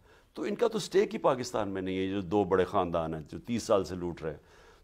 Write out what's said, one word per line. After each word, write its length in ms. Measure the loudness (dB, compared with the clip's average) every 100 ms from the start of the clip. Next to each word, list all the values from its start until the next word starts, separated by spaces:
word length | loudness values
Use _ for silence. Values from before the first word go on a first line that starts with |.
| _ -20 _ -6
तो 100 | -4
इनका 220 | 0 0
तो 100 | 0
स्टेक 340 | 2 2 2
ही 60 | 2
पाकिस्तान 500 | 2 2 -2 -2 -2
में 120 | -4
नहीं 140 | -2 -2
है, 100 | 0
जो 120 | -2
दो 220 | 0 2
बड़े 200 | 4 4
ख़ानदान 500 | 4 2 0 0 -2
हैं 120 | -4 -8
जो 100 | -12
तीस 280 | -4 -4 2
साल 180 | 2
से 120 | 2 -4
लूट 260 | -6 -6
रहे 100 | -8
हैं। 80 | -8 -16 -20 -20 -20